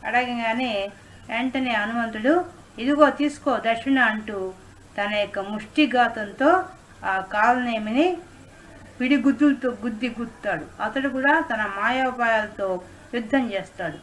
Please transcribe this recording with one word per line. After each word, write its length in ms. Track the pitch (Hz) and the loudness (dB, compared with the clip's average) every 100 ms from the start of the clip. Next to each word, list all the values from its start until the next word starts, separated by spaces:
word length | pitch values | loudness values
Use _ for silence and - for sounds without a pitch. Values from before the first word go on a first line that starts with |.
| 220 | 0
అడగగానే 840 | 233 247 240 226 233 254 208 202 - - - - | 0 0 -4 -2 -2 -2 -4 -6 -12 -20 -20 -8
వెంటనే 420 | 226 254 262 262 | -4 -4 -2 -2
హనుమంతుడు, 720 | 220 208 233 226 214 233 339 349 - - - | -2 -2 -2 -4 -2 2 2 0 -12 -20 -6
"ఇదిగో 320 | 247 294 285 | -2 6 6
తీసుకో 460 | - 294 - 294 226 | 6 -2 -2 -2 0
దక్షిణ" 420 | 226 226 277 269 | 0 -2 2 4
అంటూ 540 | 233 214 214 202 190 185 - - - - | 4 2 -6 -8 -8 -10 -20 -20 -12 -6
తన 140 | 202 | -2
యొక్క 240 | 208 202 202 | -2 -2 -4
ముష్టిఘాతంతో 1300 | 190 214 - - 294 247 240 226 202 - 269 370 370 - - - | -6 -8 -4 2 2 4 2 0 -8 2 4 4 2 -12 -20 -10
ఆ 160 | 196 190 | -4 -4
కాలనేమిని 960 | 185 208 226 247 247 226 214 240 349 339 - - - - - - - - | -2 2 4 4 0 -4 -2 2 2 0 -8 -20 -20 -20 -20 -20 -20 -6
పిడిగుద్దులతో 680 | 254 277 254 - 294 269 254 | 2 4 4 4 4 4 -2
గుద్ది 400 | 240 233 214 247 | -4 -6 -4 -6
గుద్దుతాడు. 720 | 226 233 - 208 165 - - | -6 -10 -8 -6 -6 -6 -6
అతడు 260 | 214 269 269 | -4 -2 -2
కూడా 360 | 254 269 320 311 | 0 2 2 2
తన 160 | 220 208 196 | -4 -4 -2
మాయోపాయాలతో 1000 | 220 254 262 240 233 220 214 - 196 180 - - - | -2 0 -2 -2 0 0 -2 -6 -4 -4 -8 -20 -8
యుద్ధం 380 | 240 220 277 240 | -8 0 0 0
చేస్తాడు. 420 | 196 175 - 170 156 | -4 -8 -8 -8 -8